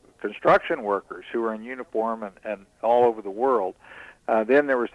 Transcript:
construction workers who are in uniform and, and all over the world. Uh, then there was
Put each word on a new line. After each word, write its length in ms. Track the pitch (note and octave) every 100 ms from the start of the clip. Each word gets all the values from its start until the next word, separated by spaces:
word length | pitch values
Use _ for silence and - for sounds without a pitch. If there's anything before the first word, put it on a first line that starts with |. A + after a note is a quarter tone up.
| _ _
construction 640 | G#2 - D#3+ G3 - D#3+
workers 420 | G#2 G2 - F2+ -
who 100 | A#2+
are 100 | A2+
in 100 | A2
uniform 580 | A2+ B2+ B2 A2+ A2+ A2+
and, 120 | G#2+ -
and 220 | A2 G2+ G2 _
all 220 | A2+ A#2+
over 180 | A#2+ A2
the 80 | G2+
world. 440 | G2 C3 A#2+ F#2+ G2 - - - - -
Uh, 160 | A2+
then 220 | A2 C#3 D3
there 120 | B2+
was 120 | A2+